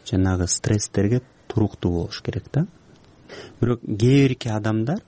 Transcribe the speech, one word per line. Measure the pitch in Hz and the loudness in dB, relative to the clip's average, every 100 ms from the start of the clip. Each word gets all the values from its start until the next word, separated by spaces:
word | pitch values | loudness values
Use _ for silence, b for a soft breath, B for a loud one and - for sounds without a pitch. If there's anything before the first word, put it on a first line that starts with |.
| - | -4
жанагы | 98 95 92 87 | 0 2 2 0
стресстерге | - - 107 - - 101 123 - _ - 110 | -2 0 0 0 0 2 0 -2 _ -6 0
туруктуу | 104 - 90 | 0 0 -2
болуш | 85 82 - | -2 -4 -8
керек | - - - | -8 -8 -4
да. | 139 185 - _ - - - - B B B | -2 -4 -6 _ -20 -20 -20 -20 B B B
Бирок | 117 117 | -2 -2
кээ | - 104 123 139 135 | -4 0 4 6 4
бирки | 127 117 | 0 -4
адамдар | 107 110 110 117 190 | -4 -2 -2 -2 -4